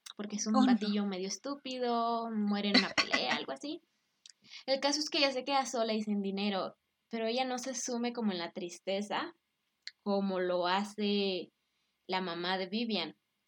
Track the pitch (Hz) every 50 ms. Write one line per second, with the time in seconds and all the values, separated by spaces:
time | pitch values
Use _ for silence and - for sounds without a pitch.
0 | _ - - - 208 208 208 208 - 214 220 - 262 262 247 196 208 214 208 208
1 | 202 202 190 180 190 196 - - - 277 285 285 - 262 254 254 247 240 233 233
2 | 233 233 233 226 233 233 226 214 208 202 202 208 202 202 196 196 190 170 - -
3 | - - - - - 247 - - - - 269 254 - 285 330 339 - _ _ _
4 | _ _ _ _ _ - - _ _ - - - - 262 269 269 277 285 294 302
5 | 302 - - 320 277 277 247 254 254 277 277 269 262 240 - 233 226 226 214 220
6 | 214 214 208 202 196 196 190 196 202 208 196 185 156 - - _ _ _ _ _
7 | _ _ 226 226 226 220 240 254 262 254 254 247 247 262 247 247 - - 247 233
8 | 240 240 240 240 220 208 185 175 - - - 190 180 175 - - - 185 196 202
9 | 208 208 - - 294 349 - _ _ _ _ _ _ _ _ _ _ - - _
10 | _ 208 196 196 196 196 185 180 180 180 180 180 175 175 185 196 208 208 - -
11 | 208 202 208 202 196 196 185 175 - - _ _ _ _ _ _ _ _ _ _
12 | _ - 185 185 180 170 170 170 175 180 190 185 190 175 190 226 240 220 208 180
13 | 165 151 - - _ _ _ _ _